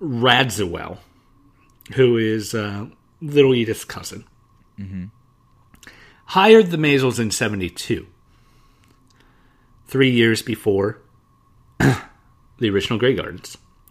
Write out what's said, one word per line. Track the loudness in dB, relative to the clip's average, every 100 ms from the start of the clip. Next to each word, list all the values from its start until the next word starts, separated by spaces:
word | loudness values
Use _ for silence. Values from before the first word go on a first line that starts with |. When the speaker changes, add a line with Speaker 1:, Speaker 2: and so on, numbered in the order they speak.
Speaker 1:
Radziwill, | -8 0 4 4 2 -2 -6 -8 -12 -14 -20 _ _ _ _ _ _ _ -10
who | 2 2 4
is, | 0 -2 -4
uh, | -6 -6 -8 -12 -18 _ _
Little | -2 4 4
Edith's | 4 0 -4
cousin, | -8 -14 -14 -16 -20 _ _ _ _ -16
Speaker 2:
Mm-hmm. | -14 -12 -14 -16 _ _ _ _ _ _ -20 -20 -20 _ -4
Speaker 1:
hired | 2 6 8 6
the | 0
Maisels | 2 2 2 -2
in | -4
seventy-two, | -2 -4 -4 -6 -8 -6 -6 -6 _ _ _ _ _ _ _ _ _ _ _ _ _ _ _ _ _ -8
three | 0 2
years | 4 2 2
before | -4 -4 -2 0 -2 -6 _ _ _ _
<clears throat> | _ _ _ _
the | 0 0 -6 _ _ _ _ _ -2
original | 0 -2 0
Grey | 0
Gardens, | 0 -6 -14 -18 -20 _ _ _